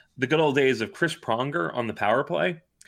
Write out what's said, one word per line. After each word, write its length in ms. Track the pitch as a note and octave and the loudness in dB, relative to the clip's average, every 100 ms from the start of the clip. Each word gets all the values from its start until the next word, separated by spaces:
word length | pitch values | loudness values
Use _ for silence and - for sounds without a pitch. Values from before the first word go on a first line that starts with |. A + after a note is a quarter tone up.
| _ - | _ -6
the 100 | B2 | 0
good 140 | D#3 | 2
old 160 | D#3 C3+ | 4 4
days 240 | C3 A#2 | 4 2
of 120 | A2 | -2
Chris 220 | - E3+ | -2 -2
Pronger 600 | - - A2+ C#3 D#3+ E3 | -2 -4 -2 -2 -2 -4
on 120 | B2 A2+ | -4 -4
the 80 | |
power 300 | - G#2 B2 | -2 0 2
play. 380 | C#3+ E3+ F3+ E3 _ _ | 0 0 -2 -4 _ _